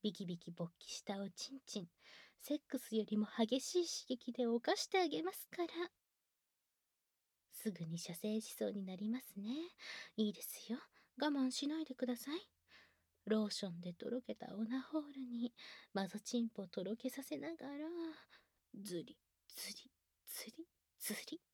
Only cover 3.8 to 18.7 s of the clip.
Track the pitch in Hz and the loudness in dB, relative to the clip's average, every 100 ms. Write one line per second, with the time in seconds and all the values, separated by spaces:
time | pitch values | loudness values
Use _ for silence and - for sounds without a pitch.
3.8 | 339 - - 254 - 233 240 233 - 415 | 4 0 -2 -4 -2 2 4 4 4 2
4.8 | - 381 349 302 339 - - - 339 330 | 4 6 6 4 0 -4 -8 -2 0 0
5.8 | 349 _ _ _ _ _ _ _ _ _ | -4 _ _ _ _ _ _ _ _ _
6.8 | _ _ _ _ _ _ _ - 226 175 | _ _ _ _ _ _ _ -4 -4 -2
7.8 | 160 170 - 170 214 214 214 - 208 202 | -4 -4 -4 -4 0 0 -2 -2 0 0
8.8 | 185 185 208 247 - 202 208 277 339 - | -4 -2 0 0 -4 -8 -2 -2 -4 -8
9.8 | - - - - 214 - - - - 240 | -10 -10 -6 4 4 4 -8 -8 -4 -4
10.8 | - - - - 294 285 262 254 285 311 | -4 -20 -18 2 4 8 6 4 2 2
11.8 | 311 254 247 247 - 330 - _ _ - | -2 0 2 2 0 -4 -4 _ _ -20
12.8 | - _ _ _ - 214 208 - 196 170 | -20 _ _ _ 4 4 4 0 -2 -2
13.8 | 175 175 - 240 240 214 - 202 220 262 | -6 -4 -2 -2 -2 -6 -6 -2 0 0
14.8 | 262 311 294 277 254 240 233 - - - | 0 -2 -2 -6 -4 0 -2 -4 -16 -16
15.8 | - 196 190 214 - 247 226 - 185 - | -4 -2 -2 -4 0 2 2 0 -4 -2
16.8 | 190 226 262 285 262 285 285 330 269 285 | 0 0 -2 -4 -4 -4 -4 -6 -6 -6
17.8 | 311 339 330 311 - - _ _ _ | -4 -4 -4 -6 -16 -20 _ _ _